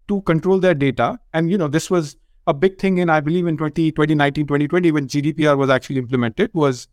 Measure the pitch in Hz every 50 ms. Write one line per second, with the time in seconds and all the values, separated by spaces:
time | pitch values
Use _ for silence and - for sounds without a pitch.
0 | _ - 202 196 190 - 165 160 - 180 190 190 180 185 170 143 139 139 120 -
1 | 117 139 233 247 - _ - 160 165 165 190 214 165 143 135 160 - - 185 175
2 | 160 143 - _ _ _ _ _ _ - 160 139 160 190 190 - - 190 185 180
3 | 180 170 156 156 143 151 165 180 175 170 160 147 160 151 147 - 165 160 151 -
4 | 151 151 156 147 143 143 139 156 151 139 143 143 143 143 160 180 180 170 151 151
5 | 139 127 - 143 139 151 147 143 151 151 143 139 139 131 135 127 - - 139 131
6 | 127 117 131 127 120 117 113 - 202 - - 170 151 139 131 123 - -